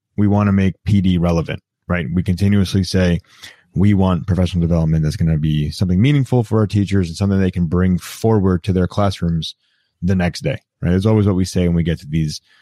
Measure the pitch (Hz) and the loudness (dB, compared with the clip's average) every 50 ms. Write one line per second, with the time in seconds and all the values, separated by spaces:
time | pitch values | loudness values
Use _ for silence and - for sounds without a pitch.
0 | _ _ - - 104 101 101 104 104 101 98 196 190 95 - _ - - 104 101 | _ _ -4 0 0 2 2 2 2 2 2 2 2 0 -2 _ -2 0 0 2
1 | 90 92 90 85 85 87 85 82 76 71 71 - _ _ _ _ _ - 90 87 | 2 2 2 2 2 0 0 0 -2 -4 -6 -10 _ _ _ _ _ -4 -4 -4
2 | 78 65 82 90 80 95 90 85 98 101 101 101 92 - - 98 90 - - 92 | -2 -2 -2 -2 -2 -2 -2 0 0 0 2 2 0 0 0 -2 -2 0 0 0
3 | 90 87 85 80 - _ _ - - - - _ _ _ - - 98 104 101 95 | 2 2 0 -2 -4 _ _ -20 -20 -20 -20 _ _ _ -2 0 2 2 4 4
4 | 95 92 90 78 65 95 90 92 90 87 90 87 85 80 85 82 80 80 80 80 | 2 2 0 0 -2 -2 0 0 0 0 0 0 0 0 2 2 2 2 0 0
5 | 78 76 73 - 82 80 80 76 76 78 76 76 73 82 - - 95 90 90 92 | 0 -2 -2 -2 0 0 0 0 0 0 0 0 -2 -4 -4 -4 -2 0 2 2
6 | 113 143 147 143 123 - 127 123 110 - 110 110 107 95 104 101 101 85 98 98 | 2 2 2 2 0 0 0 0 0 0 0 0 0 0 0 0 0 0 0 -2
7 | 90 82 82 - 101 98 98 95 95 90 - 87 87 76 87 90 92 92 90 82 | -2 -2 -4 -2 -2 0 2 2 0 0 0 -2 -2 0 0 0 2 2 0 -2
8 | - - - - - 113 110 104 92 95 90 85 - 98 90 92 87 85 - 104 | -4 -8 -10 -4 0 2 2 2 2 2 0 0 0 -2 0 0 0 0 0 0
9 | 101 98 95 - 85 85 82 80 78 - - _ _ _ _ _ _ _ _ - | -2 -2 -2 -2 -4 -2 -2 -2 -4 -8 -12 _ _ _ _ _ _ _ _ -6
10 | 85 87 - 92 87 85 - - 76 73 - - _ _ _ - - 85 90 95 | -2 -2 0 0 0 -2 -2 -4 -6 -6 -6 -8 _ _ _ -6 -2 0 0 2
11 | 95 110 110 107 98 104 92 92 92 - - 95 90 87 85 85 80 85 80 - | 2 2 2 2 2 2 2 0 -2 -2 0 0 0 2 2 0 0 -2 -4 -6
12 | - 71 78 80 78 76 73 - _ _ _ _ | -6 -4 -4 -2 -2 -2 -4 -8 _ _ _ _